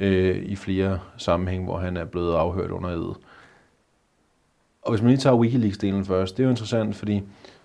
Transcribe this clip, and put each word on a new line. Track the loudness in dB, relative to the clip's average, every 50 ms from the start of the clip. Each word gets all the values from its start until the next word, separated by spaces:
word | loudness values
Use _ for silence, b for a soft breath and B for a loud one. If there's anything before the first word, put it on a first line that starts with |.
øh, | 0 2 4 4 4 2 0 -2
i | -4 -8 -8
flere | -6 -6 -4 -2 0 0 0 -2 -4 -6 -12 -16
sammenhæng, | -6 0 0 0 2 0 -2 -2 -4 -4
hvor | -4 -4 -4
han | -4 -4 -6
er | -6 -6
blevet | -6 -4 -4 -2 0 0
afhørt | 0 0 0 -2 -4 -4 -6
under | -6 -8 -6 -6
ed. | -6 -6 -6 -8 -10 -12 -16 b b b b b b b b b b b b b _ _ _ _ _ _ _ _ _ _ _ _ _ _ _ _ _ _
Og | -4 -2
hvis | 0 2
man | 4 4
lige | 4 6
tager | 6 6 6
WikiLeaks-delen | 6 4 4 2 2 2 0 0 0 -2 0 0 0 0
først, | 0 0 0 0 -2 -2
det | 0
er | 0
jo | 2
interessant, | 0 0 -2 -2 -2 -2 -2 -2 -4
fordi | -4 -4 -2 -2 -2 -4 b b b b b b b